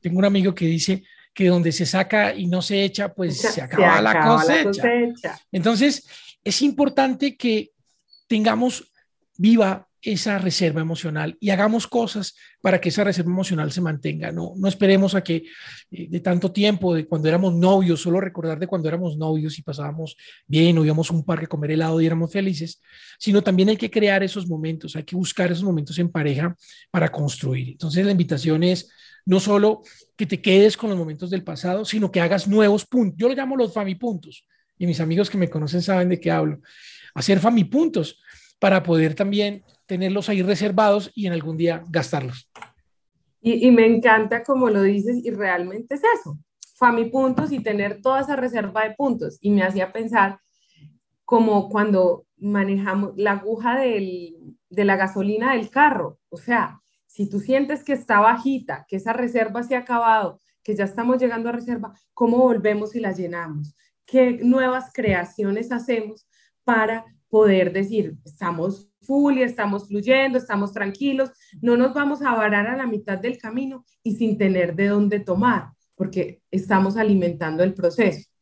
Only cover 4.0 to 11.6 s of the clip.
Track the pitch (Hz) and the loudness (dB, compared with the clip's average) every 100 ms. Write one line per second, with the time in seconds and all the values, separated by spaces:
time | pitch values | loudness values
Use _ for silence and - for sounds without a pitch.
4 | 110 165 156 233 - 320 294 - 240 240 | 4 4 4 4 4 2 2 0 0 2
5 | 240 - - - _ 190 175 226 277 277 | 0 -2 -10 -10 _ -2 0 4 2 2
6 | - - - _ - - 285 269 277 277 | -10 -20 -20 _ -4 0 0 2 0 2
7 | 269 262 277 - 240 214 214 _ _ _ | 0 0 -4 -2 -2 -2 -4 _ _ _
8 | _ _ _ 220 214 220 247 - - _ | _ _ _ 0 2 2 0 -2 -14 _
9 | _ _ _ - 202 233 196 196 - _ | _ _ _ 2 4 6 4 0 -10 _
10 | - 196 214 202 185 - 175 151 160 165 | -6 -4 -2 -2 -2 0 0 0 -4 -6
11 | 165 151 151 - 208 190 | -6 -6 -6 -4 -2 2